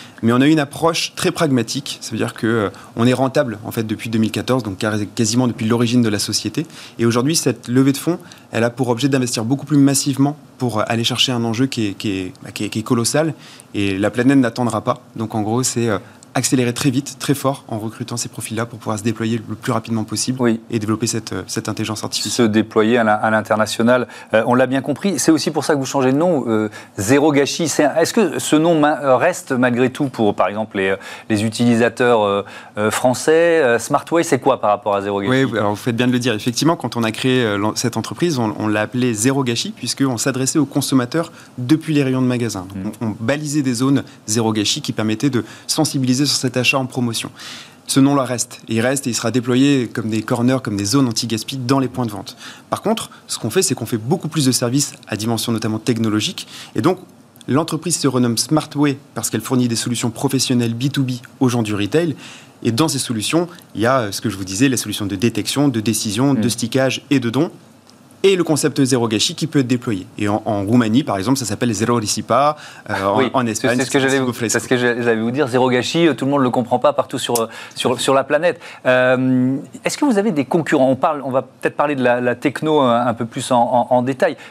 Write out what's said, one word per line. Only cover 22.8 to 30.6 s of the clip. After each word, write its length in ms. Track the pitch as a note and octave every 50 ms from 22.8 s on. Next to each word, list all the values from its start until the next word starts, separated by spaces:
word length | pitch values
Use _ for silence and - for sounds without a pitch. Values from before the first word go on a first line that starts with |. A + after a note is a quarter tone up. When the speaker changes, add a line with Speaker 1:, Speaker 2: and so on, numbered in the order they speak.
| G#2+ G#2+ A#2+
Speaker 2:
à 80 | B2 A2+
la, 80 | G#2+
à 180 | G#2+ G#2+ A#2 A2
l'international, 800 | A2 A2 G#2 - A2 G#2+ A2 G#2 - - A2+ A#2+ B2+ B2+ A#2+ - - - - -
euh, 100 | - A2 A2+
on 80 | B2+ B2
l'a 120 | B2+ C3
bien 140 | B2 C3 C3+
compris. 380 | B2 D3+ C#3 - - G3+ F3 B2+
C'est 120 | - -
aussi 200 | D#3+ C#3+ - F3
pour 120 | D3+ D#3
ça 120 | C3 - D#3
que 40 | C#3
vous 60 | C3
changez 260 | B2 - C#3 B2+ C3
de 60 | C3
nom, 280 | C#3+ E3 F#3 E3+ C3+ A#2+
euh, 240 | A#2+ A2+ G#2+ G#2+ G#2+ - - - - -
Zéro 360 | - G2 G2+ C3+ C#3+ C#3 D#3+
Gâchis. 360 | C#3+ C#3+ C#3 B2+ - - E3+ C#3
C'est 160 | - - D3+
un, 120 | C#3 C#3+
est-ce 180 | D#3+ E3+ D#3+ -
que 240 | A#3+ G#3+ D#3+ B2+ B2+
ce 180 | - - D#3
nom 240 | D3+ D#3+ F3 E3+ D#3
ma-, 180 | D3 D3 D3+ B2
euh, 140 | C#3+ C3+ B2+ A#2+
reste 340 | C#3 F3 E3+ - - -
malgré 380 | C3+ B2 B2+ B2 A#2+ A#2 C3 B2+
tout 180 | C3 - D3+ C3+
pour, 260 | - - A2+ G#2 G2+
par 140 | - G2+ F#2
exemple, 300 | G2+ G#2+